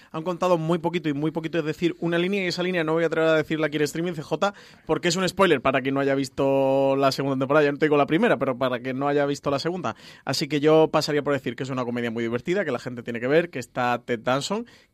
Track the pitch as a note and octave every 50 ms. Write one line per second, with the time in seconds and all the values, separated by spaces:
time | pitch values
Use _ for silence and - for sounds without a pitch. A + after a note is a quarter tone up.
0 | - _ - D#3+ D#3+ F3+ F3+ D#3+ F#3 F#3 F3+ E3 D#3+ D#3+ F3 F3 D3+ E3 E3 F3+
1 | D3+ D#3 C#3+ C#3 D3+ D#3+ D3+ E3 D#3+ D#3+ D#3 E3+ D3 D#3 D3+ - F3+ E3 - -
2 | E3+ E3 E3+ E3+ F3 F#3 G3+ G3+ F#3 F3 E3 F3 F3 F3+ F#3 F3 D#3+ D#3 D#3+ E3+
3 | E3 D#3+ D#3+ D#3+ D#3+ D#3+ D#3+ D#3 D3 - D#3+ D3+ D#3 D3+ D3 D3+ D3+ C#3 - D#3+
4 | E3+ F3+ E3+ D#3 C#3 - E3 D3+ F#3+ G3+ G3 - - - - - - - D#3 D#3
5 | - F3+ D#3+ F#3+ F#3 E3+ - - G3 F3+ D3+ B2 - C#3 C3 C3+ B2+ C3+ C3+ C#3
6 | C#3 C#3 C3+ C#3 C#3 B2+ - - C#3 C3+ C#3 C3+ C3+ C3+ C3+ C#3 C3+ C3+ C3+ C#3
7 | C#3 C3+ C3+ - C#3 C#3 C3+ C3 C3+ B2+ C#3+ D#3 D3 C#3+ C#3+ C#3 D#3 D3 D3 D3
8 | C#3 - D3+ F3 A#3+ G#3+ D3+ A#2 C#3 C3 B2+ B2 C3+ B2+ B2+ A#2 B2 C3 B2+ C3
9 | C#3+ C#3+ C#3+ C#3+ C#3+ C#3+ C#3+ C3+ - C#3+ C#3 C3 - D#3+ F3+ F#3 D3 A2+ G#2 -
10 | - - - - - - C3+ - E3 C3+ D#3 D3 C#3+ D3+ D#3 D#3+ D#3+ D#3 - D#3
11 | D3 - D3 D3 C3+ C#3+ C#3+ C3 - B2+ A#2 - C#3 C3 C3+ B2+ B2 A#2+ A#2+ A#2+
12 | A#2+ A#2 A2 A#2 A#2 A2+ A#2+ A#2+ - E3+ F3 G#3 F#3+ D3 B2 A#2 - B2+ B2 A#2+
13 | A2 B2 A#2 A2+ A#2+ B2+ D3 E3 F3 E3+ - C3 A#2+ - - C3+ B2 B2 A#2+ A#2+
14 | - - B2 A2 - B2+ B2+ C#3 C3 - G3 A3 A#3+ - - - _ _